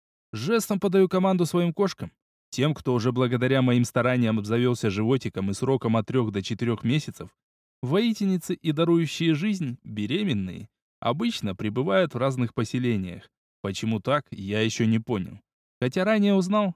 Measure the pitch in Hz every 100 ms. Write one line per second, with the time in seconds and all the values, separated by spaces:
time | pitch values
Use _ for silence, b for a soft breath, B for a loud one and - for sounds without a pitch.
0 | _ _ _ 107 139 233 - 202 202 190
1 | 185 185 190 185 165 175 175 165 196 -
2 | - - _ _ _ - 143 139 - 123
3 | 117 123 123 120 127 135 127 123 120 127
4 | 120 127 113 110 101 117 123 120 110 98
5 | 110 131 110 - 98 98 127 135 113 113
6 | 101 127 110 98 - 107 120 113 113 147
7 | - - - _ _ _ _ _ 123 180
8 | 233 220 196 180 - - 160 151 170 170
9 | 156 - 165 151 208 196 143 123 113 104
10 | 104 170 202 107 92 90 107 _ _ -
11 | - 139 240 - 104 92 107 110 156 190
12 | 170 117 135 127 117 - 110 127 123 107
13 | 92 87 - _ _ _ 98 95 113 110
14 | 123 143 - - 98 104 113 - 113 113
15 | 110 107 90 - _ _ _ - 127 185
16 | 190 220 202 196 180 208 202